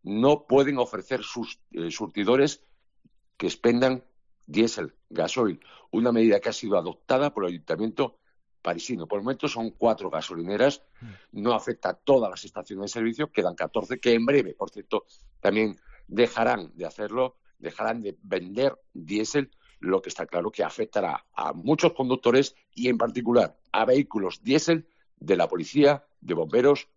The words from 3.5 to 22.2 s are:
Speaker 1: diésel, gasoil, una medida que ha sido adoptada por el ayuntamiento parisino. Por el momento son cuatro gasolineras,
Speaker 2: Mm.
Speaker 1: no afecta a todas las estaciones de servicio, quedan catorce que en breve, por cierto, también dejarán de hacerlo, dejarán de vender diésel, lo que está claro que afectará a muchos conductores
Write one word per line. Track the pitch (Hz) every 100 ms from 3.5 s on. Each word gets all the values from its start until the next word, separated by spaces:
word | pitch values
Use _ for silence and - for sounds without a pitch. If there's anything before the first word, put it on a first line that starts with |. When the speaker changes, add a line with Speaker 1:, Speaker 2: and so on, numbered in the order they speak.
| - 117 120 131 127 _ _ _ _ -
Speaker 1:
diésel, | 80 113 107 76 _ _
gasoil, | - 82 127 110 82 _ - _
una | 131 123
medida | 117 113 101
que | 117
ha |
sido | - 113 98
adoptada | 85 87 - 131 147
por | 110
el | 92
ayuntamiento | 85 - 80 110 - 131 _ _ _ _ _
parisino. | 82 85 - 110 80
Por | 101
el |
momento | 110 135 151
son | 117 113
cuatro | - 117 107 92
gasolineras, | 76 - 85 87 104 135 143 _ _
Speaker 2:
Mm. | 117 98 _ 104
Speaker 1:
no | 110
afecta | 113 - 113 92
a |
todas | - - 135 107
las | 90
estaciones | 104 98 - 95 101
de | 120
servicio, | 113 113 -
quedan | - 90 85
catorce | 85 113 98 127
que | 123
en | 117 117
breve, | 143 98
por | - -
cierto, | 107 - 104 _ _ - _
también | 101 104 110 92 - - -
dejarán | 98 117 - 117 113 82 -
de | 85
hacerlo, | - 104 117 127 _ _ _
dejarán | 80 - 110 117
de | 101 -
vender | - 92 90 101 135 - _
diésel, | - 80 104 110 147 135 _ _ _
lo | 90 95
que | 90
está | 85 82
claro | 87 85
que | -
afectará | 80 - 110 104 90 69 _
a | - 76
muchos | 85 107 151 170
conductores | - 127 127